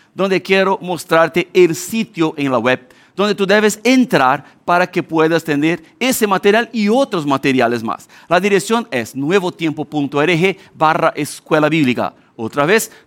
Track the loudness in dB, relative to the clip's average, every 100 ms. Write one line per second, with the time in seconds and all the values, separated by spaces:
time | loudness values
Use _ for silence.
0 | _ -6 -2 -2 0 0 2 -2 -4 -8
1 | 0 2 2 0 0 4 4 2 -6 -6
2 | -6 -4 -4 -2 -2 0 0 -2 -4 -20
3 | _ -4 -2 -2 2 2 2 0 2 2
4 | 2 2 2 0 -6 _ -2 0 0 -4
5 | -4 0 2 0 -2 -2 -2 -4 -8 _
6 | -4 0 0 0 2 2 0 -2 0 2
7 | 0 -2 -2 -2 0 2 2 0 -4 -8
8 | -12 -20 -2 0 2 0 0 -4 -2 -6
9 | -6 -6 -2 -2 -2 -4 -6 -6 -6 -4
10 | -2 0 0 2 0 -2 -12 -2 0 2
11 | 0 -2 -6 -10 -2 0 2 2 0 0
12 | -4 -8 _ -12 -8 -2 0 0 -2 -12